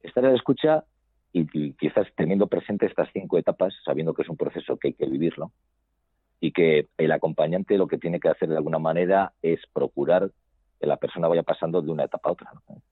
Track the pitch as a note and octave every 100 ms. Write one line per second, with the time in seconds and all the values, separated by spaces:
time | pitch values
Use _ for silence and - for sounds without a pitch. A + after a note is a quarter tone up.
0 | - - C3 B2+ - C3 D#3 D#3 - _
1 | _ _ _ F2 D#2 D#2 D2 C2+ D2+ -
2 | G2 - D#2+ G2 G2+ F2+ - G#2 G2 -
3 | - G2+ F#2 F2 D#2+ F2+ F#2+ - - C#2+
4 | D#2+ D2+ D#2+ D#2+ D2 D#2+ - C2 C#2+ -
5 | C#2 C2+ D#2+ D2 C2 _ _ _ _ _
6 | _ _ _ _ E2 - E2 D#2 - -
7 | D#2+ D2+ E2 D#2+ D#2 F2+ G2 G2+ F#2 E2
8 | E2+ E2+ E2+ D2+ D#2+ D#2+ D#2 E2 D#2+ E2
9 | F2+ G2 F#2+ _ E2 D#2+ - - - -
10 | C#2+ F2+ F#2+ _ _ _ _ _ D2+ C#2
11 | - F2+ E2 E2+ D#2+ D#2+ E2 F2 D2+ D#2+
12 | C2+ - - F2 - - _ - _